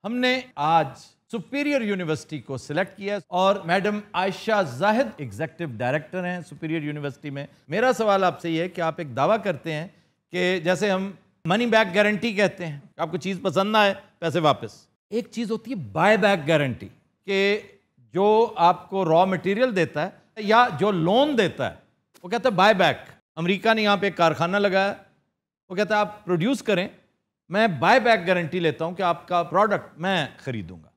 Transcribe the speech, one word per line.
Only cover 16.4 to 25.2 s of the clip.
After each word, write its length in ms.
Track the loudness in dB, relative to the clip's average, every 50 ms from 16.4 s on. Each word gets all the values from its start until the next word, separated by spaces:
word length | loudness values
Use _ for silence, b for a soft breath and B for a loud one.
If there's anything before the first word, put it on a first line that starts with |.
| 2
गारंटी, 400 | 2 2 2 2 0 -4 -8 -12 -18 -18 _ _ _ _ _ _ -4
कि 340 | -2 0 2 2 0 -2 -4 -14 _ _ _ _ _ _ _ _ -2
जो 400 | 0 2 4 4 4 2 2 2 4
आपको 460 | 4 4 4 2 -4 -6 -4 -2 2
रॉ 220 | 4 4 4 4
मटेरियल 440 | 4 0 -2 -2 -2 0 2 0 0
देता 320 | 2 0 0 0 -2 -6
है 200 | -6 -6 -8 _ _ _ _ -8
या 280 | 0 4 6 6 6 4
जो 220 | 2 0 0 0
लोन 460 | 0 2 2 2 4 4 4 2 2
देता 280 | 0 0 0 0 -4 -6
है, 180 | -6 -6 -10 _ _ _ _ _ _ _ -20 -10
वो 60 | -6
कहता 200 | -6 -2 0 0
है, 60 | 2
"बाय 180 | 4 6 6 6
बैक।" 320 | 6 4 2 2 0 -8 -20 -20 _ _ _ _ -6
अमेरिका 360 | -2 -2 -2 0 2 0 2
ने 80 | 2
यहाँ 140 | 4 2 2
पे 100 | 2 0
एक 100 | -4 0
कारखाना 420 | 2 2 2 2 0 -2 0 0 0
लगाया, 320 | 2 2 2 2 0 0 -2 -6 -14 _ _ _